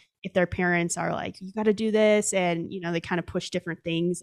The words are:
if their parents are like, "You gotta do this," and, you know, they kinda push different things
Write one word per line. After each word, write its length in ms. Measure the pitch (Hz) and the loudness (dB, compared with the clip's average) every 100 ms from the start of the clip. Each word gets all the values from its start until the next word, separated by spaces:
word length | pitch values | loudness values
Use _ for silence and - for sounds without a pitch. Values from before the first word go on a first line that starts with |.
| _ _ | _ _
if 120 | 190 | -2
their 120 | 185 175 | 2 2
parents 520 | - 180 175 170 170 | 2 2 2 0 -2
are 140 | 170 | -4
like, 300 | 165 - - | -4 -6 -10
"You 100 | 185 | -10
gotta 220 | 214 214 | 0 0
do 160 | 208 220 | 2 2
this," 420 | 214 214 214 208 | 4 6 4 2
and, 400 | 190 180 170 170 | 0 0 0 -4
you 80 | 190 | -6
know, 120 | 170 | -4
they 100 | 165 | -4
kinda 220 | - 180 | -2 -4
push 260 | 170 185 - | -4 -6 -4
different 340 | 180 175 160 | -6 -6 -6
things 380 | - 165 175 180 | -4 0 0 -2